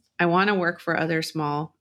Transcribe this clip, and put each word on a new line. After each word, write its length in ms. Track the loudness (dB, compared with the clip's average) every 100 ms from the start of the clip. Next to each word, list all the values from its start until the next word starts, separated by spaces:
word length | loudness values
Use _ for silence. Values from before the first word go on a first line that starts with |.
| _ -2
I 80 | 2
wanna 260 | 4 2
work 260 | 2 -2 -4
for 140 | -4 -2
other 280 | 0 -2
small 520 | -2 -4 -4 -4 -6 _